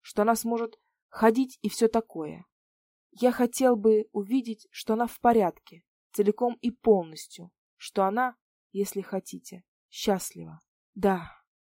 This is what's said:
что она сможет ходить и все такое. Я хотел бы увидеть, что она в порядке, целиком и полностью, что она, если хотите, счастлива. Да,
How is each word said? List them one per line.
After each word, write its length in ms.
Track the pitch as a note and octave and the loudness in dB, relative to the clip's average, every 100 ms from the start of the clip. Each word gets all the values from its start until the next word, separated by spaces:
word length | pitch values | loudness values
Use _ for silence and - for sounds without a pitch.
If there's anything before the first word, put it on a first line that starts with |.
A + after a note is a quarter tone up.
что 220 | - G#3 | -8 0
она 120 | A3 | 2
сможет 440 | A3 A3+ A#3 A#3 - _ _ _ | 0 0 -4 -6 -10 _ _ _
ходить 500 | - A3+ A3+ C4 - | 2 4 4 0 -4
и 60 | G#3 | -6
все 200 | - A3+ | 0 0
такое. 580 | A3+ A3+ E3 D3+ E3+ - _ _ _ _ _ _ | 0 -4 -10 -12 -12 -20 _ _ _ _ _ _
Я 200 | - B3 | -2 0
хотел 460 | A#3+ B3 - B3+ A3 | 2 -2 2 2 4
бы 320 | A3 G#3+ - | 4 4 0
увидеть, 540 | G#3 G3 C4 A#3 G#3+ _ | -6 -2 -2 -2 -10 _
что 240 | - - | -10 -4
она 120 | A3 A#3+ | -2 -4
в 140 | - | 0
порядке, 640 | A#3+ A#3 F3 - - E3+ _ _ _ | 4 4 2 -2 -18 -20 _ _ _
целиком 460 | - G3+ G#3+ A#3+ A#3+ | 0 0 2 -2 -2
и 100 | A#3+ | -6
полностью, 800 | - A3+ F#3+ D#3+ D#3 - - F3 _ _ _ | 0 4 4 2 -12 -18 -20 -20 _ _ _
что 280 | - G3+ | -8 -2
она, 320 | F#3+ A3+ B3+ - _ _ _ | -2 0 -4 -6 _ _ _
если 300 | F#3+ G3 G3 | -6 -6 -6
хотите, 600 | - F#3+ - F3+ - F3+ _ _ _ | -8 -10 -10 -16 -18 -20 _ _ _
счастлива. 720 | - G#3 F#3 - E3+ E3 D#3 _ _ _ | -8 -2 -2 -4 -14 -18 -20 _ _ _
Да, 360 | G3 G3 F3+ E3 - _ _ | -2 -2 -2 -6 -20 _ _